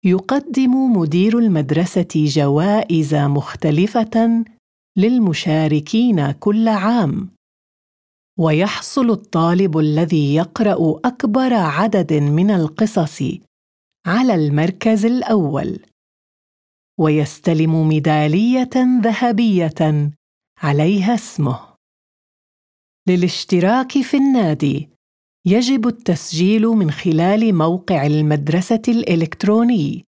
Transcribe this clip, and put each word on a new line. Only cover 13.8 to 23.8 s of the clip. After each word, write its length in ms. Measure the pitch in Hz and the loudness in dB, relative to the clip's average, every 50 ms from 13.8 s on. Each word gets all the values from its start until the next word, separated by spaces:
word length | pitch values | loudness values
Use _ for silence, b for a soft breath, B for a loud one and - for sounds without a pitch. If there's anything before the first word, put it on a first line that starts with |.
| _ _ _ _ _ | _ _ _ _ _
على 280 | 180 175 226 254 254 208 | -2 0 0 2 2 2
المركز 720 | 170 151 147 143 147 160 170 185 - - 226 220 208 202 | 2 0 0 0 0 0 -2 -4 -2 -2 0 0 2 0
الأول، 800 | 233 240 254 - - 226 208 170 139 147 139 - - 185 - - _ _ _ _ _ _ _ _ _ _ _ _ _ _ _ _ _ _ _ _ _ _ - | 0 0 -2 -4 -4 -4 -4 -4 -2 -4 -4 -6 -6 -8 -10 -14 _ _ _ _ _ _ _ _ _ _ _ _ _ _ _ _ _ _ _ _ _ _ 0
ويستلم 880 | 160 156 151 151 147 147 - - - 185 165 156 156 160 160 160 160 | 0 2 2 2 0 -2 -6 -6 -2 -2 0 0 0 0 2 2 2
ميدالية 840 | 156 156 151 143 160 151 151 151 151 151 185 220 240 254 254 254 254 262 262 254 254 254 247 202 | 2 0 0 0 0 0 2 0 0 0 0 0 2 0 0 -2 -2 0 0 2 2 2 2 2
ذهبية 1080 | 233 220 - 254 240 226 196 233 226 196 180 165 156 151 - 165 151 151 147 147 147 147 _ _ _ _ _ _ _ _ _ - | 0 0 0 0 0 0 2 2 2 2 2 0 -2 -2 0 0 0 2 0 -2 -2 -6 _ _ _ _ _ _ _ _ _ -4
عليها 520 | 151 143 143 151 170 208 202 180 208 240 | -2 0 2 2 2 2 0 0 0 -2
اسمه. 600 | 226 - - - - 147 131 123 - - _ _ _ _ _ _ _ _ _ _ _ _ _ _ _ _ _ _ _ _ _ _ _ _ _ _ _ _ | -2 -4 -8 -6 -4 -4 -4 -4 -6 -10 _ _ _ _ _ _ _ _ _ _ _ _ _ _ _ _ _ _ _ _ _ _ _ _ _ _ _ _
للاشتراك 840 | 185 180 180 175 180 - - - - 190 180 170 190 226 262 | 0 0 2 0 -2 -2 -6 -6 -2 0 2 2 2 2 0